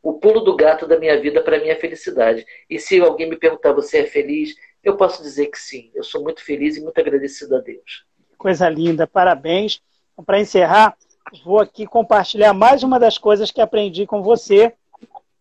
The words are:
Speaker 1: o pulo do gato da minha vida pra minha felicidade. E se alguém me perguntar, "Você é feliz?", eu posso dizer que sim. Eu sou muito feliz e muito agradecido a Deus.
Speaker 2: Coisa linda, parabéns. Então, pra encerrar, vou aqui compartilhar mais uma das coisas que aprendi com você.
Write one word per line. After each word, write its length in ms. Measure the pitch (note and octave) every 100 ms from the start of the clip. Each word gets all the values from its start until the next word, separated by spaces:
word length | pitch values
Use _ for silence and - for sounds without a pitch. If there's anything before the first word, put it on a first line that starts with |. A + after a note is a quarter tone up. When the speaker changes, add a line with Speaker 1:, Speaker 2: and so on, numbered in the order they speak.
Speaker 1:
o 100 | D#3+
pulo 280 | D3+ G3+ A3
do 160 | G3 E3
gato 280 | D#3 D#3 D#3+
da 140 | D#3+
minha 180 | D#3+ D3
vida 200 | D3 D#3
pra 160 | D#3+ D#3
minha 180 | D#3 D#3
felicidade. 680 | - - - C3 A2+ A2+ - - _
E 80 | E3
se 200 | - F#3
alguém 300 | E3+ D#3 E3
me 80 | D#3+
perguntar, 340 | E3 D#3 D3
"Você 280 | C#3+ C#3+ D#3
é 60 | -
feliz?", 500 | D3 C#3 D3+ D3+ - _ _
eu 140 | G3+ G3
posso 260 | F#3 F3+
dizer 220 | D3+ C3+ C#3+
que 120 | -
sim. 320 | - C3 A2+ C#3
Eu 80 |
sou 180 | - -
muito 220 | - -
feliz 320 | - D3 D3 D3+
e 60 |
muito 180 | D#3 E3
agradecido 560 | D3+ C#3 C#3 - C#3+ C3
a 40 |
Deus. 440 | A#2 A#2 - - _ _ _ _
Speaker 2:
Coisa 300 | F#3+ D#3+ F3
linda, 400 | D#3 E3+ D#3+ D#3+
parabéns. 760 | F#3+ F3+ D#3 D3+ F3+ G#3 - _ _ _
Então, 140 | - E3+
pra 140 | G3
encerrar, 560 | G#3 G3+ E3 G3 G#3+ - _ _ - - D#3+
vou 140 | G#3
aqui 240 | G#3 - G#3
compartilhar 640 | A#3 A3 G#3 F#3 G#3+ G#3
mais 320 | G3 A3+ C#4
uma 160 | C4 B3+
das 180 | A#3 -
coisas 340 | G#3 G#3 G#3
que 100 | -
aprendi 440 | G#3+ A3 G3+ E3+ G3+
com 160 | G#3
você. 520 | F#3+ A#3 - G3+ A#3 - _ _ - - _ _